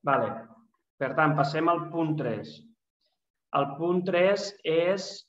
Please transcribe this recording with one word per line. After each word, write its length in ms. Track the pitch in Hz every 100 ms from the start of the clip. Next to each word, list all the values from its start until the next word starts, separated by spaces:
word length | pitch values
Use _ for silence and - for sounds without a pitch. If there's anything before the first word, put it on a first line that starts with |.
| -
Vale. 220 | 131 110 113 - - _ _ _ _
Per 140 | 131 147
tant, 180 | 156 151
passem 320 | 139 156 165
al 180 | 170 160
punt 260 | 165 160 151
tres. 420 | 123 107 - - - _ _ _ _ _ _ _ _ 143
El 80 | 139 147
punt 260 | 170 180 180
tres 460 | 175 185 202 - -
és 460 | - 160 175 196 185 -